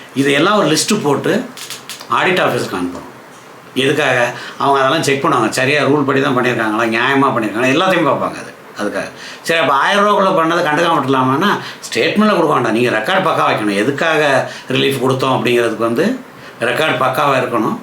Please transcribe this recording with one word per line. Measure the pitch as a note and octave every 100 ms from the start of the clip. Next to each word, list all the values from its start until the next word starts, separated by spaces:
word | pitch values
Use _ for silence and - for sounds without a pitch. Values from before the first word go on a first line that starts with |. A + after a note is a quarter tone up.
| -
இதையெல்லாம் | C3 C#3 C#3+ F#3 G#3+
ஒரு | D#3
லிஸ்ட் | D3+ - G#3
போட்டு | C#3+ C3+ C#3+ G#3 - - - - - - -
ஆடிட் | B2 F3+ F3+
ஆஃபீஸுக்கு | C#3+ B2 - F#2+
அனுப்புறோம். | F2+ F2 - - - - - - -
எதுக்காக? | B2+ C3+ C#3 C#3 B2 A#2+ - - -
அவங்க | C#3 C3+
அதெல்லாம் | C3 D#3+
செக் | C#3 C3+
பண்ணுவாங்க, | E3+ C3+ G#2+
சரியா | - C3 D3
ரூல் | C3+ D3
படி | C#3 C3+
தான் | C#3 B2+
பண்ணியிருக்காங்களா, | B2 A2+ A2 G#2+ A#2
நியாயமா | A#2 C3 C3+ C3+
பண்ணியிருக்காங்களா, | A2 G#2+ G#2 B2+
எல்லாத்தையும் | D3+ F#3+ E3+ C#3+
பார்ப்பாங்க. | A#2 F#2+ -
அது, | - - - -
அதுக்காக. | G2+ F#2+ D#2+ - - -
சரி, | - E3
அப்ப | D#3
ஆயிரம் | C#3 E3 G3+
ரூபாய்க்குள்ள | G#3 G3+ F#3+
பண்ணதை | F3 D#3+ E3+
கண்டுக்காம | D#3+ D3+ E3+ D#3
விட்டுலாமான்னா, | C3 C3 C3 C#3 G3 - - -
ஸ்டேட்மெண்ட்ல | - A2+ D3+ G#3 G#3+
கொடுக்க | F#3 D#3
வேண்டாம், | C3+ A#2+
நீங்க | A2 B2
ரெக்கார்டு | G#2+ F3+ F#3+
பக்காவா | E3 D#3 D3
வைக்கணும். | A#2+ G#2 G2
எதுக்காக | A#2 C#3 E3 D#3 D3 B2+ - - -
ரிலீஃப் | C3 C3+ B2
கொடுத்தோம் | C3 C3 C3+
அப்படிங்கிறதுக்கு | B2 A2+ A#2+ A#2 G#2+ A#2
வந்து | A#2 G3+ C4 - - - -
ரெக்கார்டு | A#2+ B2+ D#3 C#3
பக்காவா | C3 - C#3+ C3
இருக்கணும். | A#2 A#2 B2 A3+